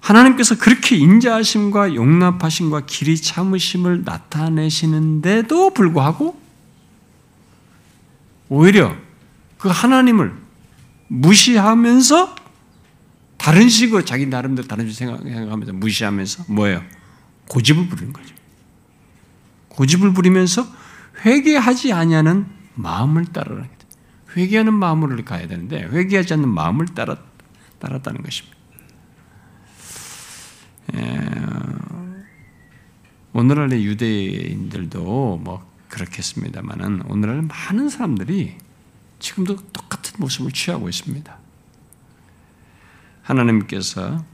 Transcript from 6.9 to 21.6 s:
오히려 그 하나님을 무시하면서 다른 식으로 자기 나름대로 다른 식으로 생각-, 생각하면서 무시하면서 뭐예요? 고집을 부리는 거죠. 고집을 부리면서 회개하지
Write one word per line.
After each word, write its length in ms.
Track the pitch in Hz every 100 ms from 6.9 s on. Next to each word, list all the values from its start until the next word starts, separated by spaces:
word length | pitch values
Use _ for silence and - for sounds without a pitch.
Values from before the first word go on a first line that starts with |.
| _ _ _ _ _ _ _ _ _ _ _ _ _ _ _ _
오히려 460 | 139 170 208 123 78 - - _ _ _ _
그 100 | 196
하나님을 640 | 170 233 262 254 226 117 - - _ _ _ - _ _
무시하면서 1300 | 123 147 208 - 233 202 226 233 247 254 302 370 - - _ _ _ _ _ _ _ _ _
다른 320 | - 160 240
식으로 360 | 220 240 220
자기 220 | 165 127 139
나름대로 420 | 131 131 131 123
다른 200 | 107 113
식으로 280 | 110 123 120
생각-, 120 | 139
생각하면서 440 | 117 107 107 104
무시하면서 720 | 95 107 101 110 101 95 - 175
뭐예요? 320 | 104 104 87 82 - - _ _ _ -
고집을 400 | 131 117 151 180
부리는 240 | 180 98
거죠. 220 | 139 - - _ _ _ _ _ _ _ _ _ _ _ _ _
고집을 420 | - 135 170 196
부리면서 560 | 185 180 185 185 180 240 - - - - -
회개하지 680 | 214 269 277 294